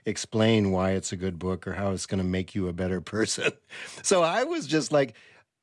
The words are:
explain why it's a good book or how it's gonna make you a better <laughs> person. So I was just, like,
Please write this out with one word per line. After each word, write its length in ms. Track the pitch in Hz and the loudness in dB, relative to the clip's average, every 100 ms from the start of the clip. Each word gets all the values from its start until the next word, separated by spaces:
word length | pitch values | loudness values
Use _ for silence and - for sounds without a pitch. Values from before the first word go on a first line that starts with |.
| 110 | -6
explain 680 | 104 - 113 110 110 98 | -6 -4 2 4 6 4
why 220 | 92 95 | 2 2
it's 180 | 95 - | 0 -2
a 60 | 92 | -4
good 200 | 95 82 | -4 -4
book 300 | 92 90 95 | -4 -4 -6
or 60 | |
how 180 | 92 101 | -4 -2
it's 160 | 92 - | -4 -4
gonna 160 | 95 | -2
make 320 | 92 92 90 104 | 0 -2 -2 -4
you 120 | 90 | -4
a 60 | |
better 260 | 87 92 92 | -2 -2 -2
<laughs> 0 | |
person. 500 | - 107 - - - - _ - - - | -4 -2 0 0 -4 -4 _ -18 -16 -8
So 220 | - 185 | 2 4
I 200 | 165 208 | 4 2
was 220 | 285 339 143 | 0 -4 0
just, 260 | 156 - | 0 2
like, 220 | 147 131 - - _ _ _ | 2 2 -4 -20 _ _ _